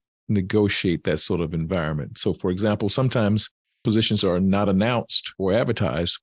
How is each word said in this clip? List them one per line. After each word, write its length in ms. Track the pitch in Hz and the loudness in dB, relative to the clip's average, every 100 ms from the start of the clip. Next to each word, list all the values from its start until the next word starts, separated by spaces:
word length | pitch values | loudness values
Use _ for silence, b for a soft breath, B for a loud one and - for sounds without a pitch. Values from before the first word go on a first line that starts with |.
| _ _ - | _ _ -2
negotiate 760 | 104 92 107 101 - 98 85 | -2 2 2 2 2 0 0
that 140 | - 80 | 0 -2
sort 220 | - 87 | -2 -2
of 140 | 80 | -2
environment. 640 | 82 80 92 78 76 69 - | -4 -2 -2 -2 -4 -6 -4
So 140 | 107 | -4
for 180 | 85 95 | -2 -2
example, 380 | 92 107 104 101 | 0 0 0 0
sometimes 600 | - 131 127 104 107 - - _ _ | 0 0 2 2 0 -2 -8 _ _
positions 400 | 117 107 110 104 | 0 2 2 0
are 160 | 98 90 | 2 2
not 280 | 95 98 101 | 2 2 2
announced 640 | 95 110 120 - - - - | 2 2 0 -2 -4 -4 -4
or 140 | 95 | 0
advertised 640 | 107 135 113 87 71 87 - | 2 0 0 -2 0 -2 -4